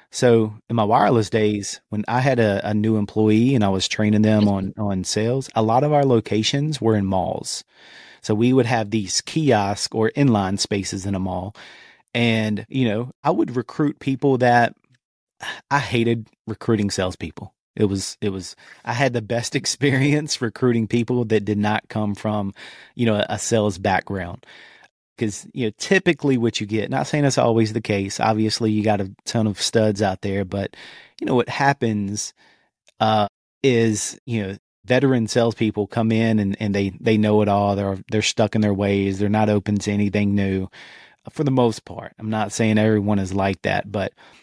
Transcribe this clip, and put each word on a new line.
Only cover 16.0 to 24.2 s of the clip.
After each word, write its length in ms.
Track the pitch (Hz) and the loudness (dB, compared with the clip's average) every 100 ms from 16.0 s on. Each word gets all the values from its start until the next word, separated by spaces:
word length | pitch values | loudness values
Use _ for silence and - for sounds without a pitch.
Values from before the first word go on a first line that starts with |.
| 117 117 110 _ - | 0 -2 -4 _ -12
recruiting 440 | 107 - 110 101 | -10 0 0 0
salespeople. 640 | - 92 90 82 - 98 _ _ | -2 -4 -6 -12 -12 -18 _ _
It 100 | - 104 | -2 0
was, 300 | 98 - - | 0 -6 -6
it 80 | 104 | -6
was, 260 | 95 90 - - - | -6 -12 -18 -20 -16
I 100 | - | -8
had 180 | 117 135 | -2 0
the 80 | 120 | -2
best 320 | 107 120 - 143 | -4 -4 -2 -4
<laughs> 0 | |
experience 840 | 95 - 143 131 143 151 147 - | -4 -2 0 2 2 0 -2 -6
recruiting 480 | 117 - 127 117 107 | -6 -2 0 2 0
people 360 | 120 117 123 113 | -2 0 -2 0
that 180 | 107 | 0
did 140 | 101 104 | 0 0
not 300 | 104 107 - | 0 -2 -4
come 260 | 110 104 | -4 -4
from, 400 | 101 107 107 98 - - - - | -4 -4 -4 -4 -10 -18 -20 -20
you 120 | - 113 | -2 0
know, 180 | 104 - | 2 0
a 100 | 107 | -4
sales 380 | - 113 104 92 | 0 2 2 0
background. 680 | 98 95 - 98 | 0 0 -2 -8